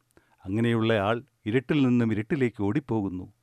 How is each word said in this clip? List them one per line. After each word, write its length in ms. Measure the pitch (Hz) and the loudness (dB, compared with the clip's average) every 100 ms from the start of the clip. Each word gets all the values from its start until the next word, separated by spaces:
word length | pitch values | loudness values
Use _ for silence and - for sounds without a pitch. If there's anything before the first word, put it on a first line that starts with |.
| _ _ _ _ 95 | _ _ _ _ -6
അങ്ങനെയുള്ള 480 | 107 117 117 110 | -2 0 2 2
ആൾ 300 | 110 98 117 - _ 107 | 2 2 -2 -6 _ -2
ഇരുട്ടിൽ 380 | 113 - 156 | -2 0 2
നിന്നും 280 | 131 123 113 | 4 2 2
ഇരുട്ടിലേക്ക് 520 | 104 110 151 123 - | -2 -2 -2 -2 0
ഓടിപ്പോകുന്നു. 680 | 101 127 - 113 98 90 95 _ | -2 -2 -2 -4 -2 -6 -12 _